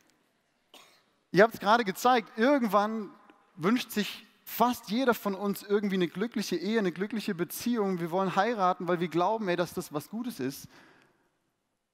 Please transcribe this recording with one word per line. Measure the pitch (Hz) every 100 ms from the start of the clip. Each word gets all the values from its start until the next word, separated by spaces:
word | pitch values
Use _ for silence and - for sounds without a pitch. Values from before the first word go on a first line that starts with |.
| _ _ _ _ _ _ _ - - _ _ _ _
Ihr | 170
habt's | 226 -
gerade | 208 240
gezeigt, | 202 - 247 254 180 220
irgendwann | 254 285 226 202 214 220 190 - - _ _ 180
wünscht | 175 247 -
sich | 214 190 - - _ -
fast | - 240 240 -
jeder | 226 254
von | 214 202 190
uns | 202 190
irgendwie | 202 208 202 190
eine | 175
glückliche | 180 233 220 - 180
Ehe, | 190 226
eine | 185
glückliche | 180 208 214 214 170
Beziehung. | 180 - 240 240 196 180
Wir | 170
wollen | 185 190 190
heiraten, | 220 220 180 185 175
weil | 175
wir | 175
glauben, | 160 185 220 190
ey, | 175
dass | 165
das | 190 -
was | 147 -
Gutes | 220 247 -
ist. | 131 - - - - _ _ _ _ _ _ _ _ _ _